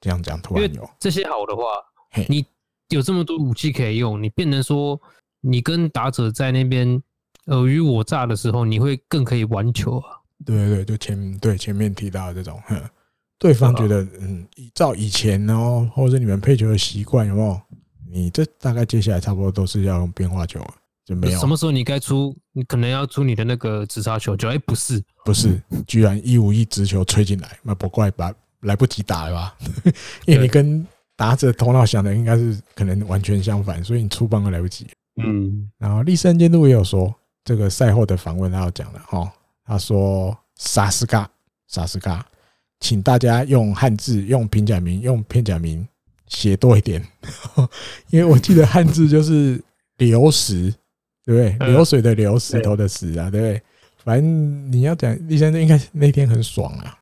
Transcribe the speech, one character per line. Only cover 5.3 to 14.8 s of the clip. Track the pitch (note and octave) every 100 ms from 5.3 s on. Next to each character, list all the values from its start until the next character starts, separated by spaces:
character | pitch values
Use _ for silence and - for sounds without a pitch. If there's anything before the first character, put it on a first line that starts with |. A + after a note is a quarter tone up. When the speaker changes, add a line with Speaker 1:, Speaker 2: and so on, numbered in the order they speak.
| _
Speaker 2:
你 | C3 B2+
跟 | A#2+ E3+ E3
打 | C#3+ C3+
者 | C3 A2+
在 | A2 C3+
那 | B2+
边 | C3 B2+ B2 B2 - _ _ _ -
尔 | C3+ B2+
虞 | D3
我 | E3 A#2+
诈 | G#2+ D#3 B2
的 | G#2+
时 | A#2+
候， | A#2
你 | A2+ A2
会 | C3 C3+ _
更 | E3
可 | B2 B2
以 | A2
玩 | A2 A2
球 | A#2+ - B2+
啊。 | - - _ _ C#3+
Speaker 1:
对， | A2 G2+
对， | G#2
对， | G2
就 | G#2+
前， | - G2+ G2 G2
对， | A2+ G2
前 | - G2+
面 | G#2+ G2
提 | G#2
到 | F#2 F#2
的 | F2+
这 |
种， | F2+ D2+ -
哼， | C#3+ - _ _ _ _ _
对 | F#3 B2+
方 | B2+ B2
觉 | A2
得， | G#2 F#2+
Speaker 2:
对 | -
啊。 |
Speaker 1:
嗯， | F#2+ F#2+ F2+ _
依 | B2
照 | -